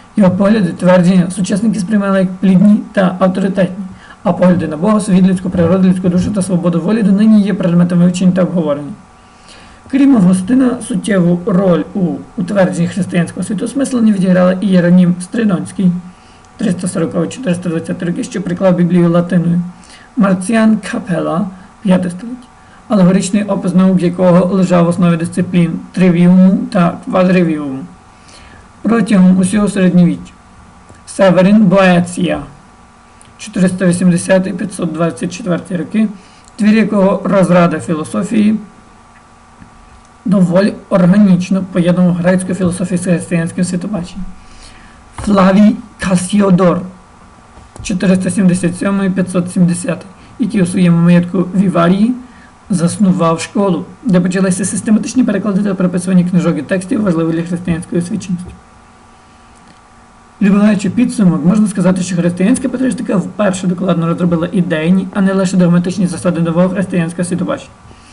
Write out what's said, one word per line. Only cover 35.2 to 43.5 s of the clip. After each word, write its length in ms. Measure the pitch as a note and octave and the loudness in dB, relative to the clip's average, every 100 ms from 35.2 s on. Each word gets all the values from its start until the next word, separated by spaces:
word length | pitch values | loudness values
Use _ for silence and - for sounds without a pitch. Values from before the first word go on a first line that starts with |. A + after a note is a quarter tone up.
| F3 | -8
четвертий 440 | - F#3+ E3 - E3+ | -8 -6 -6 -6 -8
роки, 320 | D3+ G#3+ G#3 - - - - - | -4 -2 -2 -4 -20 -20 -18 -2
твір 180 | G#3 | 2
якого 460 | A3 F#3+ G#3 F#3+ F#3+ | 2 2 0 0 0
«Розрада 560 | - G3 F3 F3+ E3+ D#3 | 0 0 2 4 2 0
філософії», 800 | - D#3 D#3+ G#3 F#3+ A3 G#3 G#3+ - - - - - - _ _ _ - - - - - - - | -4 -6 -4 -6 -2 0 2 0 -4 -20 -20 -20 -20 -20 _ _ _ -20 -20 -20 -20 -20 -20 -12
доволі 480 | G#3+ G3 E3+ F3 G#3+ - - | -2 0 2 2 0 -2 -2
органічно 760 | F#3+ F3 G#3 G3+ F3 - F#3+ F3+ | 2 4 4 4 4 0 -4 -2
поєднував 420 | F#3 E3+ F3 F3+ | 0 0 2 2
грецьку 400 | E3+ F3 F#3 - | 2 0 0 -2
філософію 440 | F3+ F3+ - F3+ F3 | -4 -2 -2 -4 -4
з 60 | |
християнським 600 | F#3 E3 - E3+ E3 | -2 -2 -2 -4 -4